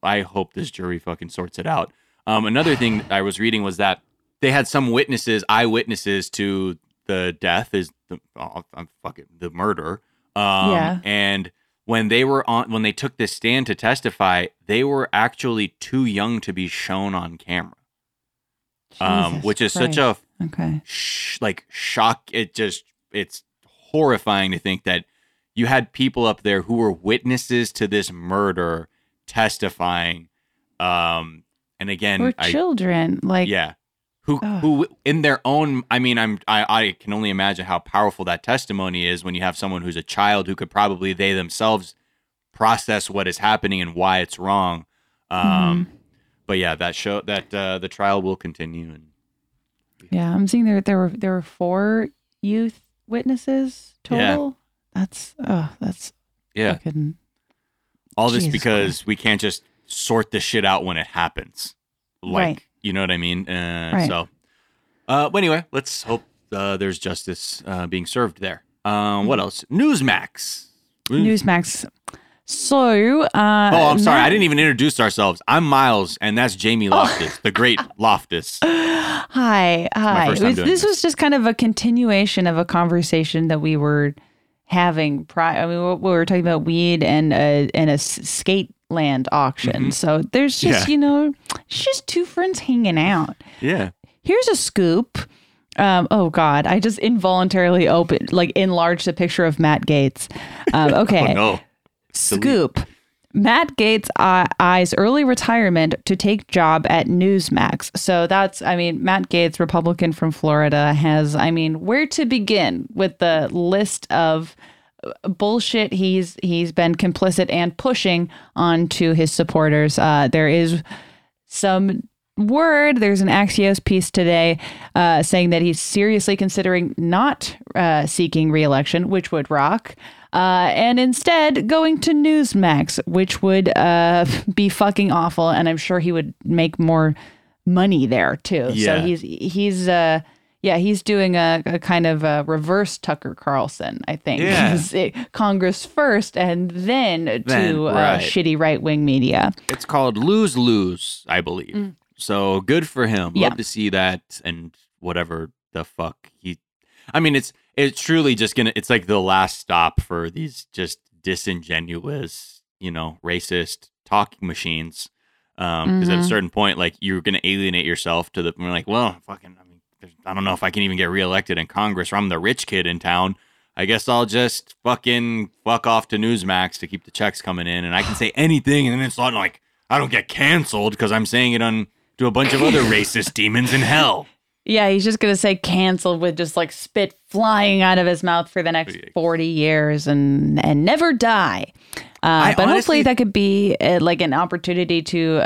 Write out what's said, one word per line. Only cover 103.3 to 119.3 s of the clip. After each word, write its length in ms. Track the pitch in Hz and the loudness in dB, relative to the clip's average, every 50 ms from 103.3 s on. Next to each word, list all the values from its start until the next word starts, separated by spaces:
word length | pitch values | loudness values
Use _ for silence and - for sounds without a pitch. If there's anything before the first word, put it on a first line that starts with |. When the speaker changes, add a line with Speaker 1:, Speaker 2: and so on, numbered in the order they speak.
| - | 0
Speaker 2:
Matt 420 | 214 202 220 233 302 339 302 - | 2 4 4 4 4 2 0 0
Gaetz, 320 | - 220 214 220 214 - - - | 0 2 2 2 0 0 -4 -2
uh, 300 | - - 190 185 185 175 - - - | 2 4 4 4 4 2 0 0 2
eyes 320 | 180 180 180 185 180 175 - - | 2 4 4 4 4 2 2 2
early 280 | 196 220 262 294 294 | 2 4 4 2 2
retirement 680 | 254 247 240 - - 226 233 220 190 175 165 160 160 - - - | 2 0 0 0 0 2 2 2 2 4 2 2 2 0 -4 -2
to 100 | - 190 | -4 -2
take 320 | 185 - 202 214 202 - - | 0 2 0 0 0 -2 -2
job 400 | - 185 165 156 160 160 156 - | 0 2 4 4 4 2 2 2
at 180 | 165 165 - - | 2 2 2 2
Newsmax. 840 | 175 180 185 196 196 190 160 - 165 - - - - - - - - 196 | 2 2 4 4 2 2 0 0 0 0 2 0 0 -4 -8 -8 -8 -6
So 280 | - - 185 175 170 | -2 0 2 2 2
that's, 360 | 170 190 196 196 190 - - | 2 2 2 2 0 -2 -4
I 160 | - - 180 175 | -4 -2 0 0
mean, 260 | 175 170 165 - 170 | 0 -2 -2 -2 0
Matt 240 | 185 185 196 185 - | 0 0 0 0 0
Gaetz, 320 | - 175 170 165 165 - | 2 2 2 2 0 -2
Republican 540 | 175 160 - 165 165 170 175 170 180 170 160 | -2 0 0 0 2 0 0 0 0 -2 0
from 180 | - 165 160 | 0 -2 -2
Florida, 640 | 151 - - 156 151 151 151 147 147 147 147 147 147 | -2 0 0 2 2 4 4 2 2 2 2 2 2
has, 420 | 143 165 156 151 156 151 147 151 | 2 2 2 2 2 2 2 0
I 160 | - - 165 | 0 0 2
mean, 300 | 165 165 160 156 160 160 | 2 0 0 0 -2 -2
where 260 | 175 190 233 285 311 294 | -2 0 0 0 0 0
to 180 | - - 302 | 0 -2 0
begin 640 | 233 262 240 202 196 214 202 165 107 87 87 - - - | 0 0 0 0 0 0 0 0 0 -2 -4 -8 -8 -4
with 240 | - 190 180 - - | -2 -2 -2 0 0
the 320 | 175 170 165 156 151 - | 0 2 2 2 0 -2
list 580 | - 175 175 175 190 202 214 - - - - - | -2 -2 0 0 2 0 0 -2 -4 -10 -6 -4
of, 460 | - 156 165 160 160 160 165 156 - _ - - - _ _ _ _ _ - | 0 0 2 2 0 0 -4 -8 -14 _ -20 -20 -20 _ _ _ _ _ -14
uh, 240 | - - - - 196 | -14 -14 -8 -6 -6
bullshit 640 | 180 - 202 208 220 240 - - - 226 214 196 | -4 -2 0 0 0 0 0 0 -2 -2 -2 -2
he's, 460 | - 185 190 190 185 190 180 170 - - | -2 0 0 2 2 0 0 -2 -6 -6
he's 300 | - 180 175 170 170 165 | -4 -2 0 0 -2 -2
been 240 | 160 - 170 170 170 | 0 0 2 2 2
complicit 560 | 165 - 180 175 - 190 190 180 - 185 - | 2 0 0 2 2 2 2 2 2 0 0
and 240 | - 175 170 175 165 | 0 -2 -2 -2 -4
pushing 540 | - - 262 254 - - 196 175 170 175 165 - - - - _ | -4 -2 -2 -2 0 0 0 0 0 -2 -4 -6 -16 -20 -12 _
onto 560 | - - 170 170 165 170 165 - - 180 165 | 0 2 2 4 2 2 0 0 0 2 2
his 180 | 165 160 160 156 | 4 2 2 2